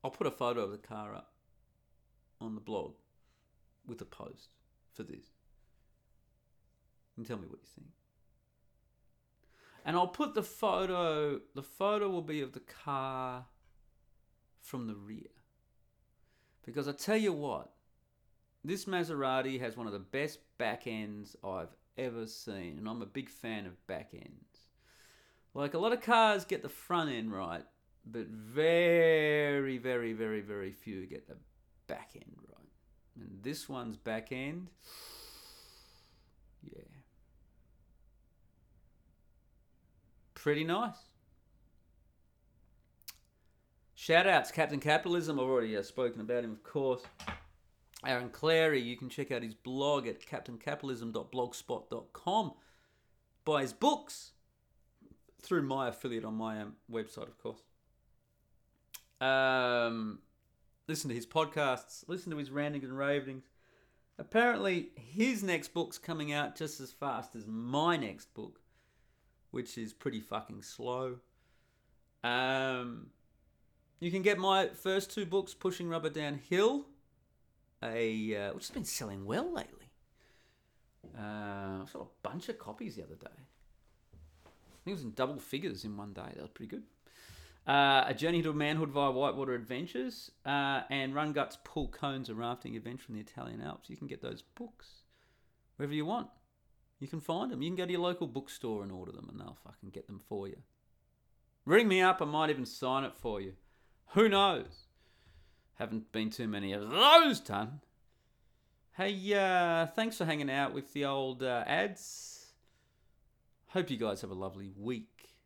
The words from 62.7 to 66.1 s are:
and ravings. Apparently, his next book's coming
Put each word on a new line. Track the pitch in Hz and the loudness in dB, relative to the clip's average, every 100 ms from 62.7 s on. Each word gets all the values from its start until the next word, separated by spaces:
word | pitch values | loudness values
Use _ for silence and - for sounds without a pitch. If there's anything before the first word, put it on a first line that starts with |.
| 143 135 | -2 -6
and | 135 | -2
ravings. | 139 143 131 131 - _ _ _ _ _ _ - | 2 2 0 -12 -16 _ _ _ _ _ _ -16
Apparently, | - 220 240 220 196 180 - - | 0 4 4 4 2 0 -2 -12
his | - 175 247 220 | -8 2 2 4
next | 190 165 - | 0 0 0
book's | 170 170 - | -2 -2 -6
coming | - | -8